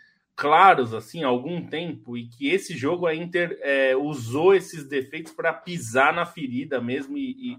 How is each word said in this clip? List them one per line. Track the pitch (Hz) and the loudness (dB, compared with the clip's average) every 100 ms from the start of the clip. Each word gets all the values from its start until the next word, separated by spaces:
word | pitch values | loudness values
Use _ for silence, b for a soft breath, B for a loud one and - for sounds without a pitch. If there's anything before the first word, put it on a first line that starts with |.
| b b b - | b b b -4
claros, | 143 160 190 160 120 | 4 8 8 8 2
assim, | 110 - 170 | -4 -10 -4
há | 139 | 0
algum | 123 139 170 117 | 0 -2 -6 -6
tempo, | 147 175 139 - 120 | -6 -6 -8 -10 -12
e | 120 | -12
que | - 139 | -6 -2
esse | 190 196 160 | -2 -2 -6
jogo | 135 175 170 | -4 -2 -2
a | 160 | -2
Inter, | 175 175 175 - | -4 -4 -4 -4
é, | 143 139 131 131 | -2 2 2 2
usou | 143 131 113 131 180 196 | 0 -6 -6 2 6 6
esses | 175 165 135 | 2 -12 -6
defeitos | 139 131 156 160 | -4 -4 -10 -12
pra | - 160 | -4 -2
pisar | 156 - 175 113 123 143 | -2 -6 -10 -2 2 4
na | 170 - | 2 -4
ferida | - 135 123 - 127 | -6 -8 -6 -4 -4
mesmo | 117 135 135 143 | -4 -6 -6 -8
e, | 135 131 | -8 -8
e | 123 | -10